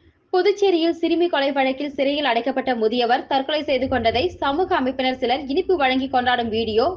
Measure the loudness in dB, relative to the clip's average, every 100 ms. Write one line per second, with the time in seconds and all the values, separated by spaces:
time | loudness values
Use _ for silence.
0 | _ _ _ 2 2 4 2 4 2 0
1 | 0 2 2 2 0 2 0 -2 -6 -2
2 | 0 0 0 0 0 -2 -2 0 0 0
3 | 2 0 0 -2 0 -2 -2 -2 0 0
4 | 0 0 -2 -2 -2 -2 0 0 -2 -2
5 | -2 -2 -2 -2 -2 -4 0 0 2 0
6 | 0 0 0 0 -2 -4 -2 0 0